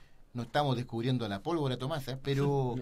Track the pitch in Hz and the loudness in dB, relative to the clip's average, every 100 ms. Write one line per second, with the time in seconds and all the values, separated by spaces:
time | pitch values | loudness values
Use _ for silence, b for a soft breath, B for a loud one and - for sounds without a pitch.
0 | b b - 120 113 147 147 117 120 117 | b b -10 -8 -2 2 2 2 0 -2
1 | 120 127 110 98 151 170 139 127 131 156 | 0 2 0 -2 0 0 0 0 -2 -4
2 | 131 131 139 139 143 139 127 120 | -4 -6 -2 2 2 2 2 0